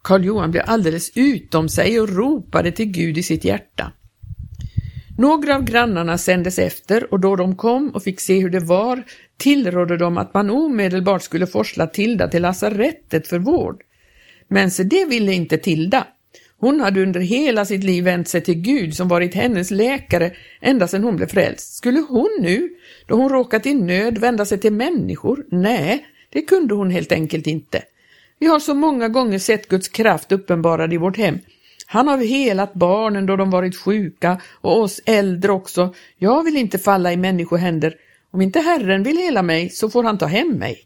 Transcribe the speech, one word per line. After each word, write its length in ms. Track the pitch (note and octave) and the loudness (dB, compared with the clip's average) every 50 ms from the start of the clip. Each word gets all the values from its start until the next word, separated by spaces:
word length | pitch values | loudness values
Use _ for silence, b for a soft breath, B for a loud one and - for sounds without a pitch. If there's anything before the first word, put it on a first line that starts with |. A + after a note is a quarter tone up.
Karl 240 | _ - F#3+ G3 F3 | _ 4 2 4 4
Johan 260 | F#3+ A3 G#3+ E3+ D#3+ | 2 0 0 -2 0
blev 120 | E3 E3+ - | 0 -2 0
alldeles 440 | - A3+ A3+ F#3 D#3+ D#3+ E3+ E3+ - _ | 0 0 2 2 0 -2 -2 -8 -6 _
utom 540 | A#3 C4 C#4+ B3+ - - - - D#3+ D#3+ D#3 | 2 2 2 2 0 -6 -2 0 0 0 0
sig 300 | - - E3+ F#3+ A3+ A3+ | 0 0 2 2 2 2
och 100 | A3 G3+ | 0 0
ropade 600 | F#3 F3+ A#3 C#4 D#4 A#3+ F3+ - - E3 E3+ F3 | 0 0 0 0 0 -2 -4 -2 0 0 0 0
till 200 | E3+ - A3 G#3+ | -2 -2 -4 -4
Gud 260 | F#3 E3+ E3+ E3 D3+ | -2 -2 -2 -2 -2
i 60 | E3 F3+ | -4 -2
sitt 200 | - D#3+ D#3 - | -2 -4 -2 0
hjärta. 480 | F#3 G3 G#3 - _ _ - - - - _ _ - _ _ - - - - - - - B B B B B B B B B B B B | -2 -2 -2 -6 _ _ -8 -8 -8 -12 _ _ -20 _ _ -18 -16 -16 -16 -16 -16 -14 B B B B B B B B B B B B
Några 380 | - A#3 C#4+ D#4+ D#4 D4 D4 C#4+ | 2 4 4 4 2 2 0 0
av 80 | C4+ C4 | 0 0
grannarna 540 | A3+ A3+ A#3+ A#3+ A#3 G3 E3 E3+ E3 E3 | 0 2 2 2 2 0 -2 0 -2 -2
sändes 420 | E3+ - - F#3 F3+ E3+ F#3 F#3 F#3 | -2 0 2 2 2 0 -2 0 0
efter, 540 | F3+ F3 - - _ - G3 A#3 - - - | -2 -2 -2 -8 _ 0 0 0 0 0 -2
och 60 | F#3+ | 0
då 160 | F#3 G3 G3 | 2 2 2
de 200 | F3+ F3+ F#3 F#3 | 2 0 -2 -2
kom 340 | F#3 - A#3 A#3+ C4 D4+ C4 | 0 0 0 0 0 -2 -4
och 140 | - G3 - | -6 -6 -6
fick 160 | G3 F#3 - | -6 -8 -6
se 200 | - - F#3 F#3+ | -2 0 2 2
hur 100 | F#3+ F3+ | 2 0
det 100 | F3 F#3 | -2 -2
var 440 | E3 E3 F3 F#3 G#3+ B3 B3+ B3+ - B B B B B B | 2 2 2 2 2 0 -2 -4 -6 B B B B B B
tillrådde 600 | _ - C4+ C#4+ C#4+ B3 F3+ F3 F3+ F3+ E3 F3 | _ 2 2 4 4 2 0 0 0 0 0 0
de 200 | E3+ F3 F3 F3 | 0 0 0 0
att 160 | F#3 G3 - - | -2 -4 -2 0
man 160 | G3 G#3 G3+ | 0 0 2
omedelbart 720 | A3 C#4 D#4+ D#4 B3+ G#3+ G3+ F#3 F3+ F#3+ F3+ G3 G3 F3 | 0 0 0 0 0 0 0 0 0 0 0 0 0 0
skulle 260 | - - - E3 F3+ | -2 -4 -2 -2 -2
forsla 400 | F3+ - G#3 G#3+ - - - D#3+ | -2 -2 -4 -4 -4 -2 -4 -4
Tilda 400 | D#3+ - - G3+ A3+ A#3+ F3+ F3+ | -4 -2 -2 -2 0 0 0 -2
till 140 | E3 - - | 0 0 0
lasarettet 880 | F3 F3 F#3 - G#3 G#3+ G#3+ G3 A3+ D#4 E4 - _ _ - D#3+ D3+ | 0 0 -2 -2 -4 -2 0 0 -2 -2 -2 -6 _ _ -4 -4 -2
för 120 | - F3 F3 | -2 -4 -2
vård. 440 | F3+ B3+ E4 D4 - - - - - b b b b b b b b b b b b | 0 0 0 0 0 -4 -8 -12 -18 b b b b b b b b b b b b
Men 240 | b G3 G3 G3 F3+ | b 0 2 2 2
se, 120 | F3 - F#3 | 0 0 0
det 220 | G3 D#4 F#4+ F#4+ | 2 2 2 2
ville 280 | D#4 B3 A#3 G#3 G3 F#3+ | 2 0 0 0 0 0
inte 240 | F3+ E3 - D#3 | -2 0 0 -2
Tilda. 500 | D#3 - G3 D#3+ D#3+ D#3+ F#3 B3 B3+ - - _ _ _ b b b b b b b | -2 0 -2 0 0 0 0 0 0 0 -4 _ _ _ b b b b b b b
Hon 200 | - B3 C#4+ D#4 | 0 2 2 2
hade 240 | B3 G3 G3 F#3+ F#3+ | 2 2 2 2 2
under 160 | F#3+ F3 F3 | 0 0 -2
hela 460 | F#3 F3 A#3 C4 D4+ C#4+ A3+ G#3+ G#3 | 0 0 0 2 2 2 2 0 0
sitt 180 | G3 G#3 F#3+ G3 | -2 -2 -2 0
liv 200 | F#3+ F3+ F3 F3+ | 0 0 2 2
vänt 240 | F3+ F3+ F3 E3+ | 0 0 0 -4
sig 140 | - - F3 | -2 -4 -2
till 200 | E3 - E3+ E3 | 0 0 -2 0
Gud, 340 | F3 A3+ C#4+ C#4 F#3 D#3 D#3 | 0 0 0 0 0 -4 -4
som 120 | - F3+ | -2 0
varit 280 | F3+ F3 F3 F3 F3 - | 2 2 2 2 0 -2
hennes 360 | F#3+ - B3 A3+ F3 F3+ F3+ | -2 0 0 0 0 -2 -2
läkare 600 | G3+ F#3+ A3 B3+ C#4 C4+ - - - E3+ E3+ F3+ F3+ B B B B B | 0 0 0 0 0 -4 -2 -2 0 0 0 -2 -4 B B B B B
ända 260 | - - C4+ A#3+ F3+ | 0 2 2 2 2
sedan 160 | E3+ - F#3+ G#3 | 0 0 -2 0
hon 120 | A#3+ G3+ | 0 0
blev 120 | - F#3 | -2 -2
frälst. 480 | E3 - G3 E3 - - - - - - | 0 2 0 0 0 -2 -8 -14 -16 -16
Skulle 240 | - - A#3+ B3 D#4 | -4 -2 0 2 2
hon 380 | D#4 D4 B3+ A3 C#4 G#4+ A4 F4+ | 0 0 0 0 0 0 0 0
nu, 280 | G3 E3+ F3+ A#3+ F4+ F4 B B B B B B B | 0 0 0 0 -2 -6 B B B B B B B
då 80 | - - | 0 2
hon 140 | A3+ C4 C4+ | 2 2 2
råkat 360 | C4+ C4 A#3+ B3 - A3 - | 2 0 0 0 -2 -2 0
i 80 | C#4 C#4+ | 0 0
nöd, 440 | C4+ F#3 F3 F3+ F#3 G#3 A#3+ A#3 | 0 0 0 0 0 0 -2 -2
vända 280 | G#3 A3+ B3 A#3+ G#3 G#3 | 0 0 0 2 0 0
sig 120 | G3+ G#3+ | -2 -2
till 160 | F#3+ - A3 G#3+ | 0 2 0 2
människor? 720 | G#3 B3 D#4+ F4+ A#3+ D3 - F3 - - - B3 D4+ - - | 2 -2 -2 -2 -2 -2 -4 -6 -2 -2 -2 -2 -2 -4 -2
Nej, 560 | F3 F3+ F3+ G#3+ B3 G3+ C#3 E3+ A3+ C#4+ b b b b b b | 0 0 2 2 0 0 0 -2 -2 -4 b b b b b b
det 120 | - C#4+ | -6 -6
kunde 320 | D#4 - G4 F#4+ D#4+ A3+ G3+ | 0 2 2 2 4 0 0
hon 180 | G#3 G3+ F#3 | 0 0 0
helt 200 | F3+ F3 D#3+ - | 0 -2 0 0
enkelt 360 | F3 D#3+ D#3+ D#3 - D#3 D#3 | -2 -2 0 -2 -4 -4 -4
inte. 340 | D#3 D#3 D#3 - _ - - - b b b b b b b b b b b | -4 -4 -4 -6 _ -6 -6 -6 b b b b b b b b b b b
Vi 80 | D4+ | 2
har 120 | D#4+ D#4+ D4+ | 2 2 2
så 140 | D4+ - C#4+ | 2 0 0
många 360 | C#4 D4+ D#4+ C#4+ B3 A#3 A3+ | 2 2 2 2 0 -2 0
gånger 300 | A3+ C4 B3+ A3+ G3 F#3+ | 0 0 0 2 -2 -2
sett 280 | F#3 - A3 G#3 - | 0 0 0 0 0
Guds 200 | _ F#3 F#3 F#3 | _ -2 -2 -2
kraft 440 | - - - A3+ A3 F3 D#3 - _ | -6 -4 0 2 2 2 0 0 _
uppenbarad 640 | F#3+ F#3+ F#3+ - F3+ E3 D#3+ E3+ E3 D#3+ D#3+ D#3+ E3+ | -2 -2 0 -2 -2 2 2 0 2 2 0 -2 -2
i 40 | |
vårt 200 | E3+ D#3+ F#3+ F#3+ | 0 -2 -2 -2
hem. 220 | G#3 G#3+ F3 - F#3 B B B B B B B B B | 0 -2 -2 -2 -4 B B B B B B B B B
Han 220 | _ - G#3+ C4 | _ 0 2 2
har 100 | D4 C#4 | 2 2
helat 560 | C4+ A#3+ A3 C4 C#4 C#4 A#3 G3 F#3 G3+ G3 G3 | 0 0 0 0 0 2 0 0 0 -2 -4 0
barnen 520 | F#3 F3 F3 F#3+ G#3+ A3 A3 G#3 G3 G3 | 0 2 2 2 2 0 -2 -2 -2 0
då 100 | F#3+ G3 | 0 0
de 140 | F#3+ G3 F#3+ | 0 0 0
varit 280 | F#3 F3+ F#3 F#3 F3+ | 0 0 0 -2 -6
sjuka 640 | - - F#3 G#3 G#3+ G3+ D#3 - _ - E3+ F3+ F3+ - - | -4 -2 -2 0 0 -2 -4 -4 _ 0 0 0 -2 -6 -20
och 300 | - _ - - - A3+ | -18 _ 0 2 2 2
oss 200 | A3 G3 - - _ | 2 0 -4 -6 _
äldre 460 | - A3+ G#3 G3+ F#3+ F3+ F3 F#3+ G3+ | 2 2 2 2 0 -2 0 0 0
också. 420 | G3+ F#3+ F#3+ - - F3+ F3+ F3+ B B B B B | 0 0 -4 -6 -2 -2 -2 -2 B B B B B
Jag 260 | B F3+ G3+ B3 D4+ E4 | B 2 2 2 2 2
vill 140 | E4 D4+ | 0 0
inte 200 | C#4 A#3+ F#3+ - | 0 -2 -2 -4
falla 360 | F#3 - G#3 G3 F#3+ F3 F3+ F3 | -2 0 2 2 2 2 0 0
i 40 | |
människohänder. 800 | F3+ F3+ F#3+ F#3+ F3 E3+ E3 E3+ E3+ F3+ F3+ E3 D#3+ D3+ D#3+ - b b b b b b b | 0 0 0 0 -2 -2 -2 -2 0 0 0 0 0 -2 -2 -4 b b b b b b b
Om 100 | - F#3 | -2 -2
inte 180 | F#3+ F#3+ F#3+ E4 | 0 2 0 0
Herren 440 | D#4 E4 F4 D4+ A3 F#3 F#3+ G3 G3+ | 0 2 0 0 2 0 0 0 0
vill 140 | C4 D4+ | 0 0
hela 240 | F4 F#4 F4 C4+ G3+ | 0 0 0 0 0
mig 280 | F#3 E3+ D#3+ D#3+ E3+ F3+ | 0 2 0 0 -2 -4
så 200 | - - A3 G#3+ | -4 -4 -4 0
får 140 | - A#3+ A#3 | 0 0 0
han 140 | A3+ G#3 | 0 0
ta 80 | F#3 E3 | 0 -2
hem 260 | D3+ E3+ G#3+ D#4+ F4 | 0 0 0 0 0
mig. 280 | A#3 C#3+ G2 - - - _ | -2 -2 -4 -6 -8 -10 _